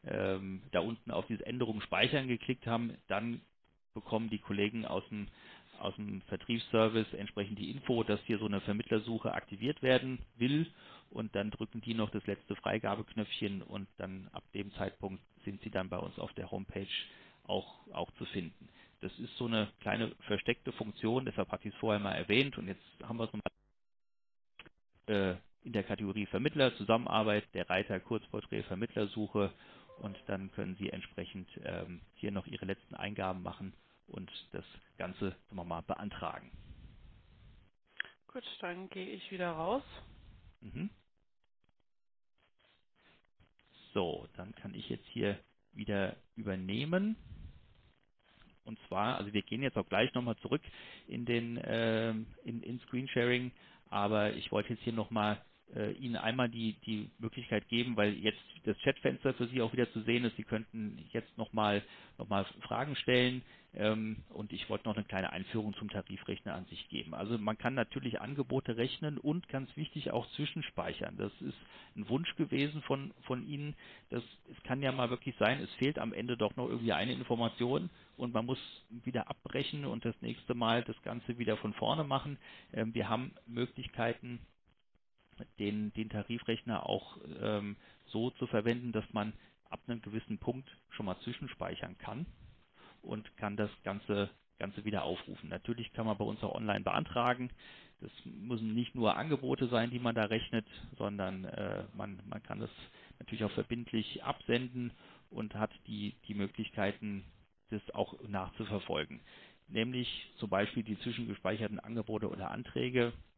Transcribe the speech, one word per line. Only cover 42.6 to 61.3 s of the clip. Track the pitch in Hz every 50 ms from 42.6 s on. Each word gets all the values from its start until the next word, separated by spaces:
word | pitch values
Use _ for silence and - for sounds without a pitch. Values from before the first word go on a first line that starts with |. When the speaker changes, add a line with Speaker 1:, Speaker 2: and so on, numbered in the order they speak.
| _ _ _ _ _ _ _ _ _ - - - _ _ _ _ - _ _ _ - _ - - - - -
Speaker 1:
So, | 104 92 85 - - - - -
dann | - 92 98 110
kann | - - 104 -
ich | - 110 -
jetzt | 117 110 - -
hier | - 120 107 101 101 101 - _ _ _ _ _ _
wieder | 104 107 104 104 98 95 101 110 - - - _
übernehmen. | 113 110 104 95 95 92 92 98 117 139 156 170 185 196 214 220 - - - - - - - - - - - - - - - _ _ _ _ _ _ _ _ - - - - - - _
Und | 117 113 - - -
zwar, | - 95 104 113 127 -
also | 104 101 104
wir | 104 -
gehen | - - 117 139
jetzt | 135 -
auch | 104 95 -
gleich | 98 98 117 131 -
nochmal | 123 123 120 110
zurück | - - - 131 156 - - - - - - - - - -
in | - 120 120
den, | 120 120 117 117 117 117 120 -
ähm, | - 113 113 113 113 113 110 113 113 110 110 113 - - - -
in, | - 117 117 -
in | - 120 123
Screensharing, | - - - 123 131 135 - 127 120 123 123 123 127 123 - - - - - - _ -
aber | - 101 101 104 107 107 104 107 -
ich | - - - -
wollte | 104 104 -
jetzt | 120 107 -
hier | 123 113
nochmal, | 113 104 - 117 110 104 107 104 104 - - _ _ _ - -
äh, | - 107 104 -
Ihnen | - 135 123 117
einmal | - - 110 117 127 127 120
die, | 117 117 113 110 107 - -
die | - 110 104 107 104 - _
Möglichkeit | 113 110 - - 120 - 117 104 - -
geben, | - 117 120 127 120
weil | 104 104 104 104
jetzt | 65 90 107 - - - - - - -
das | 107 104 - -
Chatfenster | 139 135 - - 135 131 131 - 139 131
für | - 123 117
Sie | 127 127 117
auch | 110 -
wieder | 123 120 - -
zu | 113 107
sehen | 110 117 120 123
ist. | 117 -
Sie | - 113
könnten | - 120 110 113 - - 113 107 104 - - - - -
jetzt | 120 - -